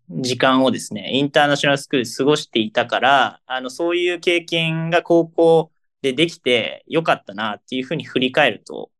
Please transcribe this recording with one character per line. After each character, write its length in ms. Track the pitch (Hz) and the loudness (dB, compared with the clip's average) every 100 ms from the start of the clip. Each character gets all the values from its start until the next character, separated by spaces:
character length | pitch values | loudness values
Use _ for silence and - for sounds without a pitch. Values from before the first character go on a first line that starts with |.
| _ | _
時 280 | 165 127 127 | -6 -4 0
間 260 | 135 131 | 2 4
を 80 | 131 | 2
で 80 | 95 | 0
す 140 | - | -8
ね、 180 | 104 92 | -12 -6
イ 80 | 127 | -2
ン 80 | 143 | 0
タ 140 | 151 | 2
ー 40 | 147 | 2
ナ 80 | 139 | 2
シ 80 | 147 | 0
ョ 40 | |
ナ 40 | |
ル 40 | 139 | 0
ス 100 | - | -2
ク 100 | 139 | -4
ー 20 | |
ル 60 | 117 | -4
で 60 | |
過 120 | - | -2
ご 120 | 139 151 | 0 0
し 100 | - | 0
て 120 | 117 | -2
い 120 | 107 | -2
た 140 | - 117 | -2 -2
か 160 | 104 | 0
ら、 400 | 123 139 110 92 _ | 2 4 2 -2 _
あ 160 | 131 | -8
の、 80 | 127 | -8
そ 200 | 131 170 | -4 -2
う 80 | 175 | 0
い 160 | 175 | -2
う 60 | 175 | -2
経 200 | 175 170 | 0 -2
験 480 | 170 170 165 160 165 | -2 -4 -2 -4 0
が 140 | 170 | 0
高 240 | - 170 165 | 2 2 2
校 440 | - 165 165 160 _ _ _ | 2 4 4 2 _ _ _
で 120 | 135 | -4
で 140 | 127 170 | 0 0
き 120 | - | 0
て 440 | - 120 85 69 _ | 0 0 0 -8 _
よ 160 | 151 | -2
か 100 | 165 | 0
っ 100 | 135 - | -2 -4
た 80 | |
な 240 | 98 110 101 | -6 -6 -6
っ 40 | |
て 140 | - 131 | -8 -8
い 60 | |
う 40 | 131 | -6
ふ 60 | |
う 40 | 156 | -8
に 80 | 123 | -4
振 140 | - | -2
り 120 | 127 | 0
返 200 | 127 139 | 2 0
る 120 | 98 - | 0 -10
と 260 | 62 - _ | -14 -14 _